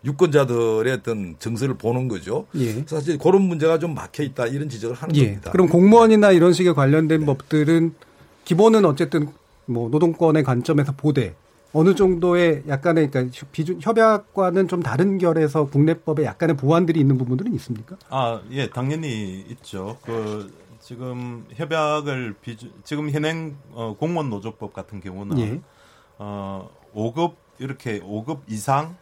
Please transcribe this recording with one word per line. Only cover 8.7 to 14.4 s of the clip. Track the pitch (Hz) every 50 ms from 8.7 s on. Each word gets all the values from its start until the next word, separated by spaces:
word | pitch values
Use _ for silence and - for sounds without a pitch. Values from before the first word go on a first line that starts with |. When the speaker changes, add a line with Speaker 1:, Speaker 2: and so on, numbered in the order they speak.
| 220 220 202
Speaker 2:
어쨌든 | 165 139 139 175 143 - 165 147 139 - _ _ _ _ _ _
뭐 | - 123 117 117 113
노동권의 | 123 151 175 170 160 - 175 160 156 156 143
관점에서 | 131 127 120 120 - 160 - 139 143 139
보되 | - - 151 143 143 120 92 85 _ _ _ _ _ _ _ -
어느 | 151 160 185 190
정도의 | 196 202 185 185 170 170 180 175 175 175 170 156 139 139 147
약간의, | 139 135 139 180 165 165 156 139
그러니까 | 139 135 127 127 123 - - -
비준-, | - - 160 151 185 170
협약과는 | 147 214 226 220 220 220 214 208 208 _ _ -